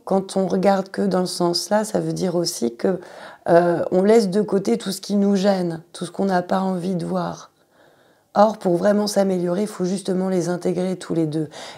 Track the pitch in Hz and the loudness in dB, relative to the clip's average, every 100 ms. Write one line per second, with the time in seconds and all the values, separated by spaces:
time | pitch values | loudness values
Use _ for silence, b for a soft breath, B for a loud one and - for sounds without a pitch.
0 | - 190 190 190 185 190 196 196 190 - | -2 -2 0 -2 0 2 2 2 -2 -2
1 | 202 185 180 - 175 170 - 208 214 180 | 0 0 -2 0 0 0 0 -2 0 -2
2 | 160 160 180 175 170 - 233 - 190 180 | -2 -2 -2 -2 -2 -2 -4 -2 -2 -2
3 | B B B B - 170 175 170 - 185 | B B B B 4 4 6 2 0 2
4 | 202 233 196 196 208 202 196 233 196 190 | 6 4 4 0 0 0 0 -2 -2 -8
5 | - 202 202 202 202 190 175 160 - - | -2 0 2 4 2 2 -2 -6 -12 -12
6 | 170 - 196 180 180 190 190 185 175 180 | -10 -4 0 0 0 -2 0 -2 -2 -4
7 | 170 180 170 165 - _ b b b b | -4 -4 -4 -8 -16 _ b b b b
8 | b b b 202 214 214 190 170 196 208 | b b b 4 4 4 0 2 2 2
9 | 208 202 196 185 175 175 208 - 180 190 | 2 0 0 0 0 -2 -2 -2 -2 -2
10 | 202 185 190 185 165 175 180 175 185 180 | -2 -2 0 0 -2 -2 -2 -2 -2 -4
11 | - 165 160 156 151 B B | -4 -2 0 -2 -6 B B